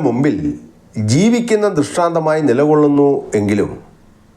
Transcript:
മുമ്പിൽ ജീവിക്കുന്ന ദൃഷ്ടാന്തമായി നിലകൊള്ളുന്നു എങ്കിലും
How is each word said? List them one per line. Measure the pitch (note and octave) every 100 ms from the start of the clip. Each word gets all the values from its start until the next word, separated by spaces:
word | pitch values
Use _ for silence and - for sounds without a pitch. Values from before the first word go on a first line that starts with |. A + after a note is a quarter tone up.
മുമ്പിൽ | D3 A#2+ C#3+ G#2+ - - - _ _ A2+ G#2+
ജീവിക്കുന്ന | C#3 A3 A#3+ A#3 G#3+ G#3 E3+
ദൃഷ്ടാന്തമായി | - F3 E3+ E3 D#3 D#3 C#3+
നിലകൊള്ളുന്നു | A#2+ D3+ D3+ D3 C#3+ C#3+ C3+ - G#2+
എങ്കിലും | G2+ G#2 F2 - - - _ _ _